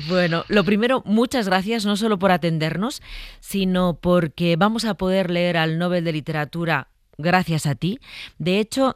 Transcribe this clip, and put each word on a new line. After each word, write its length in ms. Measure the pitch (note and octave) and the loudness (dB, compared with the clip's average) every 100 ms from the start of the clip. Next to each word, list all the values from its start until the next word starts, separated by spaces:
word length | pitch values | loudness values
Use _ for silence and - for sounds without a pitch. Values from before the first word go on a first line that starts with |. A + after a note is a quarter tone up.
| D3+ | -2
Bueno, 360 | F3+ F3 E3 - | 0 0 0 0
lo 160 | G3+ | 2
primero, 400 | E3+ G#3 A#3+ C4 | 2 2 2 0
muchas 440 | - G#3+ B3+ C4 G3 | 2 0 2 0 0
gracias, 360 | F#3+ F#3+ A#3 | 0 0 -2
no 120 | G3+ G3+ | -2 0
solo 200 | A3 G3 | 0 2
por 140 | F#3+ | 2
atendernos, 720 | F3 E3+ D#3+ D#3 E3 A3+ - - - - - | 2 0 0 -2 -2 -4 -6 -14 -16 -16 -18
sino 580 | - G3 F#3 F#3 F3+ D3+ | -6 -2 0 2 0 0
porque 540 | F3 F3+ E3 - E3+ | 2 2 2 0 0
vamos 300 | E3 G#3 A3+ | 2 2 0
a 100 | A3+ | -4
poder 380 | F3+ F#3 F#3+ F3+ | -2 0 0 0
leer 240 | F3 F3 E3+ | 0 0 2
al 220 | D#3+ E3 | 0 0
Nobel 240 | F3+ F3+ | 0 0
de 80 | E3 | -2
Literatura 760 | D#3 C#3 D#3 D3+ E3+ E3 D3 - _ _ - | -4 -4 -4 -4 -4 -2 -2 -4 _ _ -4
gracias 480 | D#3+ F#3 F3 D#3 D3 | 2 2 2 -2 -2
a 80 | |
ti. 240 | C#3 E3 A#3 - - - - | -2 -2 -4 -10 -18 -16 -6
De 220 | D#3 G3 | 0 0
hecho, 340 | G#3+ C4+ C4+ | 0 0 0